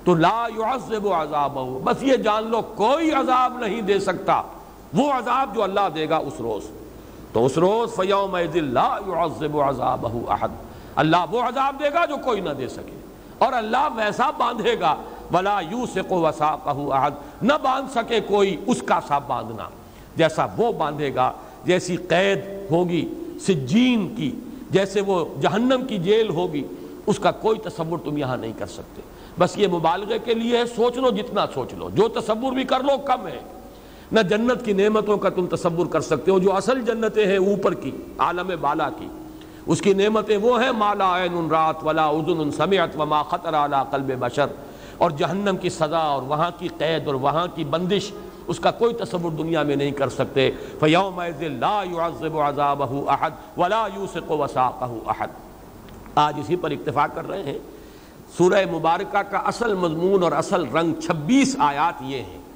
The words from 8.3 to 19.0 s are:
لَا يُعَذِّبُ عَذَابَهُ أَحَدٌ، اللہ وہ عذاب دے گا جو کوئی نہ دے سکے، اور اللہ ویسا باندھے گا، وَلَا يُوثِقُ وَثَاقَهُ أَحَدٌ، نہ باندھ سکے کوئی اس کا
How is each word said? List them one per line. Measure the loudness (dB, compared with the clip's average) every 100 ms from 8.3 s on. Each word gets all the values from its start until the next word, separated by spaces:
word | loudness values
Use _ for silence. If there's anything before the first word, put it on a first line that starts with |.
| 0 0
لَا | 0 2 2 2 0 -4
يُعَذِّبُ | -2 -2 -2 -2 2
عَذَابَهُ | 2 2 0 0 -2 -4 -2
أَحَدٌ، | 0 -2 -4 -14 -18 -6 0
اللہ | 4 4 2
وہ | -2
عذاب | -2 0 -2 0
دے | 0
گا | 0 0
جو | -2
کوئی | -2 -2
نہ | -4
دے | -6 -8
سکے، | -8 -14 -16 -18 -20 -20 0
اور | 2
اللہ | 2 0 0 0
ویسا | 0 -2 2 0
باندھے | 2 -2 0 0 2
گا، | 2 0 -4 -16 -2
وَلَا | 0 2 0 -2
يُوثِقُ | -4 -4 -4 -2
وَثَاقَهُ | 2 2 2 0 0 -4 -4 0
أَحَدٌ، | 2 2 -2 -14 -2
نہ | 2 2
باندھ | 2 0 -2
سکے | -4 0 -2
کوئی | 2 2 2 0 0
اس | -2
کا | 2 0